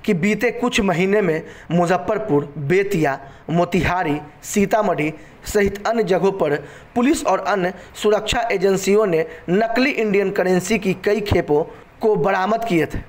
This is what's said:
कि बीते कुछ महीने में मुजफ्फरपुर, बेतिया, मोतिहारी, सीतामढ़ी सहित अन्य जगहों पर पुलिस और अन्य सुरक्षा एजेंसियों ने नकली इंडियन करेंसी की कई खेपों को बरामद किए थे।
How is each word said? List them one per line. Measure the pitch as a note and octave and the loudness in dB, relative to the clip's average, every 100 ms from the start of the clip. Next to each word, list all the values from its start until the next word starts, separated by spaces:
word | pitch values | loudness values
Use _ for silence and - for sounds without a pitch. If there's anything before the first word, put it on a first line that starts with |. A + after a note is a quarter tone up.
कि | - | 0
बीते | F3+ G3 G#3 A#3+ | 0 0 0 -2
कुछ | - B3 B3 | -2 -2 0
महीने | G3 D#3+ F#3+ G#3 | 0 0 2 2
में | F#3 D#3 - - - | 2 -2 -6 -20 -2
मुजफ्फरपुर, | E3+ E3+ F3+ - E3 - C#3+ C#3+ D#3+ | 0 2 0 0 -4 0 0 -2 -8
बेतिया, | C#3 F#3 G3 F#3+ D3 C3+ - - - | 0 0 2 0 0 -2 -12 -18 -4
मोतिहारी, | E3 F3 A#3+ C3 F3+ E3 D3 - - | 0 2 0 0 -2 -2 -4 -6 -18
सीतामढ़ी | - G#3 G3 A3 G#3 D3+ D3+ D#3 - - | -4 0 2 2 2 0 -2 -6 -20 -16
सहित | - G#3 G3 G3+ G3 | -4 0 0 -2 -2
अन्य | A#3 | -2
जगहों | F#3 F3+ F#3+ | 0 2 2
पर | F#3+ D#3 D3 - - - | 0 0 -2 -4 -20 -6
पुलिस | A#3+ B3 D4+ - | 0 2 2 0
और | F#3 | 0
अन्य | - G3+ F3 G3 - | 0 0 -2 -6 -18
सुरक्षा | - G#3+ G#3 G#3 - A#3 | -2 0 2 0 -2 -2
एजेंसियों | G3 G3 F#3+ F#3+ G#3 G#3+ | 0 2 2 2 2 4
ने | D#3+ D#3+ - - | 0 -2 -8 -2
नकली | F#3 A3+ A#3 B3+ | 0 2 2 0
इंडियन | - G#3+ G3 G3 | 0 0 0 0
करेंसी | F#3+ F3+ F#3 F3+ G#3 | 0 2 0 2 0
की | F#3 F3 | 0 -2
कई | G#3 G#3 | 0 0
खेपों | G#3 F3+ E3 D3 E3 - - - | 2 0 2 0 0 -8 -20 -2
को | A3 G3+ | 0 2
बरामद | F#3+ F#3+ F#3+ A3+ | 2 0 0 -2
किए | - E3+ D3 | 0 0 0
थे। | - | -4